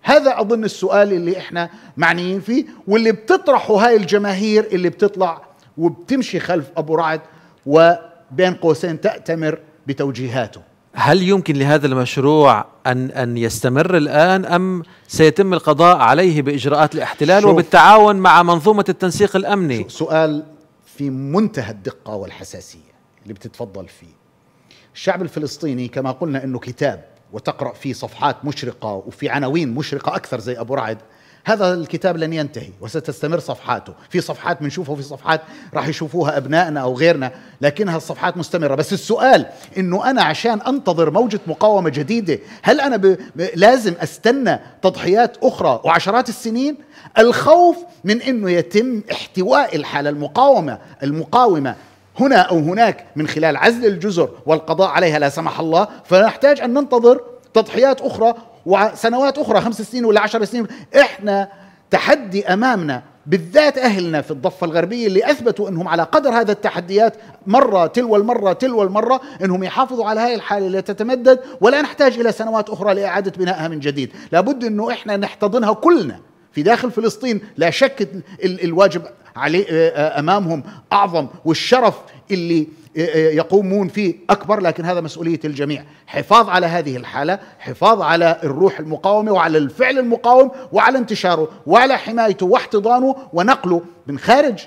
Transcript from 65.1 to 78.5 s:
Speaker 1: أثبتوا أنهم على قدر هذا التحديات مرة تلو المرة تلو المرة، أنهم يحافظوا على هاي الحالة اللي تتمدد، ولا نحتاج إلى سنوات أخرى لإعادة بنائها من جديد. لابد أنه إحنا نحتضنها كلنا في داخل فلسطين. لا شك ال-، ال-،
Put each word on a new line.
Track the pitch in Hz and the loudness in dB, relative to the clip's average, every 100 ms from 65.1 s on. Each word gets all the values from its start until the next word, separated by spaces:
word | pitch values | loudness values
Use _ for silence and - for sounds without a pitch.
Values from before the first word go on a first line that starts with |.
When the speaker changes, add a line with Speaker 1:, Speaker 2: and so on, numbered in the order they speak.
| 190 254 | 2 2
Speaker 1:
أثبتوا | 285 233 202 202 | 0 0 -2 -4
أنهم | 165 180 | -4 -2
على | 170 | -2
قدر | 160 311 269 | 2 2 2
هذا | 233 208 | 0 0
التحديات | 208 214 175 175 196 220 - - - 190 | -2 -4 -6 -2 2 2 0 -20 -14 2
مرة | 233 269 190 165 | 4 4 2 0
تلو | 233 240 208 | 0 2 2
المرة | 214 240 196 | 2 0 0
تلو | 175 254 233 | 0 -2 0
المرة، | 190 202 226 254 - 160 | 0 0 0 0 -2 -6
أنهم | 190 185 | -4 -2
يحافظوا | 185 - 247 247 214 | -4 -2 -2 -2 -4
على | 220 | -2
هاي | 240 | -2
الحالة | 226 - 202 190 | -4 -4 -4 -2
اللي | 190 | -4
تتمدد، | 190 202 226 254 247 254 - - | -6 -6 -4 2 4 4 2 0
ولا | 208 277 | 2 2
نحتاج | 294 - 277 226 | -2 2 2 2
إلى | 233 | -2
سنوات | 208 226 220 214 | -2 -4 -4 -4
أخرى | 208 202 | -4 -2
لإعادة | 196 196 180 190 | -2 -2 -4 -6
بنائها | 180 180 175 160 | -4 -4 -4 -6
من | 156 | -4
جديد. | 143 143 123 - - | -4 -4 -8 -10 -2
لابد | 165 202 269 | 0 0 -4
أنه | 233 208 233 | -4 -4 -4
إحنا | 233 214 202 | -8 -6 -6
نحتضنها | 202 - 208 240 214 | -6 -4 -2 0 0
كلنا | 214 330 339 151 92 _ _ _ | 0 2 2 0 -10 _ _ _
في | - | -2
داخل | 160 233 247 | 0 2 0
فلسطين. | - 220 - 254 214 - - | -2 -4 -4 -6 -6 -8 -2
لا | 165 | -2
شك | - 262 269 | 2 0 0
ال-، | 202 185 - - | -8 -8 -18 -8
ال-، | 190 | -6